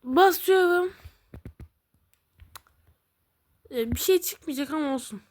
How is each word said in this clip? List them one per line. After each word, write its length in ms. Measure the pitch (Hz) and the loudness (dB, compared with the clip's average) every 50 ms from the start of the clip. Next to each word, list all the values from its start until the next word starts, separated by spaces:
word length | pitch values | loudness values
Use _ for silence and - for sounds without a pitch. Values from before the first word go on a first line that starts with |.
basıyorum. 880 | - 247 254 320 381 392 330 - - - 381 381 359 349 349 359 359 370 - _ - - _ _ _ _ - - _ - - _ - _ _ _ _ _ _ _ _ _ _ _ _ _ _ _ - _ _ - _ _ _ _ _ _ _ _ _ _ _ _ _ _ _ _ _ _ _ _ _ - | -6 2 4 6 6 6 4 2 2 2 4 4 4 4 2 0 0 -4 -6 _ -20 -20 _ _ _ _ -20 -20 _ -20 -20 _ -20 _ _ _ _ _ _ _ _ _ _ _ _ _ _ _ -20 _ _ -20 _ _ _ _ _ _ _ _ _ _ _ _ _ _ _ _ _ _ _ _ _ -10
Ee, 220 | 277 240 226 233 | -6 -6 -4 -4
bir 60 | 240 - | -4 -2
şey 220 | - - 370 359 | 2 2 2 2
çıkmayacak 500 | - - - - - 330 277 254 285 269 | 2 -4 -10 -10 -10 -8 -6 -6 -6 -4
ama 240 | 294 311 302 277 269 | -4 -4 -2 -2 -4
olsun. 280 | 247 - - 214 190 _ _ | -4 -6 -10 -16 -16 _ _